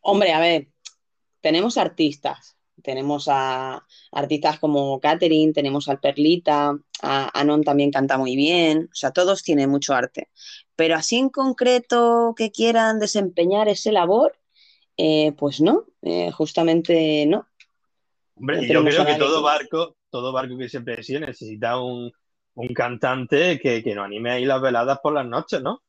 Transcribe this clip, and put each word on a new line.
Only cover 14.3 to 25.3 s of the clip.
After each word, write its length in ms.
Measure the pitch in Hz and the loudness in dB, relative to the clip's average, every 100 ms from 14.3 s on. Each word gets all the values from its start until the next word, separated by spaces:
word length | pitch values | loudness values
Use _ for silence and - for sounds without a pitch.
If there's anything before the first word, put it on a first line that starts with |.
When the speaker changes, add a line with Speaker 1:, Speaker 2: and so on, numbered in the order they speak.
| - _ _ _ _ _ - | 0 _ _ _ _ _ -2
Speaker 1:
eh, 340 | 156 156 151 147 | 2 2 2 0
pues 220 | 147 143 | -6 2
no, 240 | 160 330 - _ | 2 2 -2 _
eh, 280 | - 175 175 | -4 -2 -4
justamente 920 | - 156 - 165 165 165 165 160 151 147 | -4 -4 0 2 2 2 2 2 0 0
no. 220 | 202 - _ _ _ _ _ _ _ _ _ | 0 -4 _ _ _ _ _ _ _ _ _
Speaker 2:
Hombre, 220 | 127 160 | -6 -4
Speaker 1:
No 40 | |
Speaker 2:
y 40 | 123 | 2
yo 40 | |
Speaker 1:
tenemos 160 | 156 151 | 2 4
Speaker 2:
creo 80 | 156 | 2
Speaker 1:
a 40 | 147 | 2
Speaker 2:
que 60 | |
Speaker 1:
nadie. 120 | 151 | 2
Speaker 2:
todo 180 | 143 160 | 2 2
barco, 540 | 151 151 143 160 165 _ _ | 0 0 -2 -6 -6 _ _
todo 220 | 127 127 | -8 -4
barco 260 | 131 127 127 | -4 -6 -10
que 100 | 120 | -10
siempre 280 | 135 120 113 | -10 -10 -10
decide 240 | 110 139 | -8 -8
necesita 600 | 151 120 110 107 117 123 | -8 -12 -16 -6 -4 -4
un, 320 | 127 123 120 _ _ _ _ | -6 -10 -12 _ _ _ _
un 140 | - 123 | -12 -8
cantante 880 | 120 120 123 135 131 123 143 180 151 | -4 -4 -2 -4 -4 0 0 2 0
que, 240 | 139 117 | -2 -2
que 120 | 117 | -4
nos 100 | 101 | -6
anime 260 | 101 104 120 | -8 -6 -4
ahí 120 | 123 | -2
las 160 | 131 131 | 0 0
veladas 380 | 131 120 123 139 | 0 0 0 -2
por 120 | 151 | -2
las 120 | 147 | -2
noches, 360 | 123 | -4